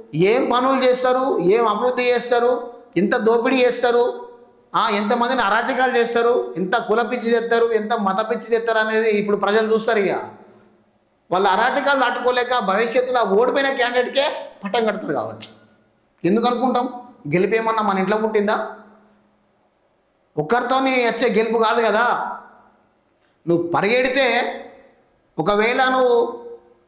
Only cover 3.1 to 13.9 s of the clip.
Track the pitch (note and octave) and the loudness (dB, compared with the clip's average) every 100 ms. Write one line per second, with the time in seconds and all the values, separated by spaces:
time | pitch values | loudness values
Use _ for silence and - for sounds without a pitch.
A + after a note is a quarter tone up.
3.1 | B3 G#3+ A#3 B3+ C4 A#3+ A#3+ B3 A#3+ B3 | 2 2 2 2 2 2 2 0 2 0
4.1 | - - - - _ _ E3+ A3+ G#3 G#3 | -2 -12 -20 -20 _ _ -2 0 0 0
5.1 | A#3 A#3+ C4 G3 G#3+ A#3 B3+ B3+ A#3+ A#3 | 0 0 0 0 0 0 0 0 0 0
6.1 | A#3 A#3 B3 - E3 F3+ F3+ - A3 A#3+ | 2 2 0 -2 -6 -2 -2 0 0 0
7.1 | B3 A#3 A#3 A#3 A#3 A#3 A3 G#3 A3+ G3 | -4 0 0 2 0 2 0 -2 -2 0
8.1 | F#3+ A3 A#3+ - A3+ A3+ A3 G#3+ A3 A3 | 0 -2 -4 -2 -2 0 0 0 0 0
9.1 | G#3 G3+ G3+ G3 G#3+ A3 A3 A3+ G#3+ F#3+ | 0 0 -2 0 0 2 0 0 0 0
10.1 | - - - - - _ _ _ _ _ | -2 -8 -16 -20 -20 _ _ _ _ _
11.1 | _ _ F3+ G3 F#3+ A#3+ C#4+ C#4 C#4 B3 | _ _ 0 2 4 4 2 0 2 0
12.1 | B3+ A#3+ B3+ B3 B3 F#3+ G3 A#3 B3+ B3+ | 0 -2 0 0 -2 0 0 0 0 0
13.1 | B3+ G#3 G3 B3+ C#4 C#4 C4 A#3+ | 0 2 2 2 2 0 0 0